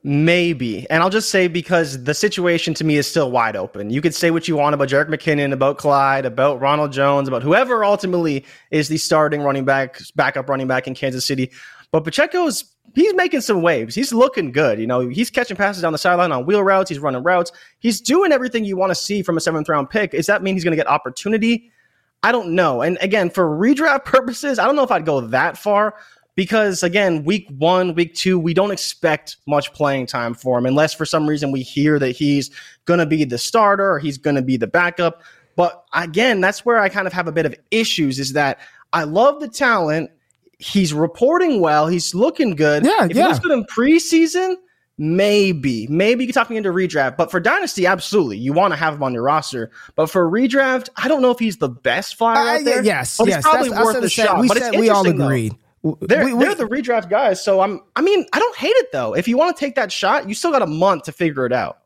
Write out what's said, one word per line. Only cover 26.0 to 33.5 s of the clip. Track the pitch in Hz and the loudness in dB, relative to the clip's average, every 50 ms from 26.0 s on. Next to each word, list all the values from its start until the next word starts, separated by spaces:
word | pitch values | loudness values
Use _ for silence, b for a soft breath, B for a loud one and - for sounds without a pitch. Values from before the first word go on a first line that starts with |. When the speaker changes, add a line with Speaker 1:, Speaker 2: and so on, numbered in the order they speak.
| B B B B B B _ | B B B B B B _
Speaker 1:
Because, | - 190 - 214 220 214 202 185 175 - | -4 -2 0 2 2 2 2 0 0 -2
again, | 175 175 208 202 190 170 156 143 | 0 0 2 2 2 0 0 0
week | 151 202 208 180 - 139 | -2 -2 -2 -4 -10 -6
one, | 131 151 165 180 185 185 180 160 | 0 2 2 2 2 2 0 0
week | 165 175 165 170 | -2 -2 -2 -2
two, | - - 190 185 180 | -4 0 0 0 0
we | 156 170 165 | 0 0 0
don't | 180 196 208 | 0 0 0
expect | 196 185 - - - _ - 165 151 - _ - - _ _ | -2 -6 -8 -10 -8 _ 0 0 0 0 _ -14 -20 _ _
much | 143 147 143 139 - _ | -2 -2 -2 -2 -4 _
playing | - 151 143 139 135 127 | -2 -2 -2 0 -2 -4
time | 117 - 127 120 117 117 | -6 -6 -6 -6 -6 -8
for | - - 131 127 | -6 -4 -2 0
him | 123 123 | 0 0
unless | 127 131 147 156 151 - | 0 2 2 2 0 0
for | - 156 | -6 -6
some | - - 156 151 | -2 -2 -2 0
reason | 151 151 147 147 139 | 0 -2 -2 -2 -4
we | 139 135 127 | -4 -4 -6
hear | - - 147 143 151 151 147 | -6 -4 0 2 2 2 2
that | 139 127 | 0 -2
he's | 123 - 151 143 143 143 131 - B B B B B B _ | -2 -2 0 0 2 0 -2 -4 B B B B B B _
gonna | - 175 175 165 | 0 2 2 2
be | 147 156 156 151 | 0 0 -2 0
the | 131 120 | -2 -4
starter | 120 - - | -6 -6 -2